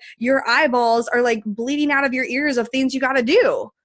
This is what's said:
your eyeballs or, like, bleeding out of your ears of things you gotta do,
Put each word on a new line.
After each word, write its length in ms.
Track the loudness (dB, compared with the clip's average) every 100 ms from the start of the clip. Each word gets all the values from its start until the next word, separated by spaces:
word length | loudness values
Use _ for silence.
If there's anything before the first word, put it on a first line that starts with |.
| -12 -6
your 300 | 0 0 0
eyeballs 640 | 2 2 2 2 0 0
or, 100 | 0
like, 220 | 0 -2 -4
bleeding 460 | -6 -4 -2 0
out 140 | 0 0
of 80 |
your 100 | -2
ears 340 | -4 -2 -2 -2
of 120 | -2
things 240 | -2 -2
you 80 | -2
gotta 200 | 0 0
do, 480 | 2 4 4 0 -6 _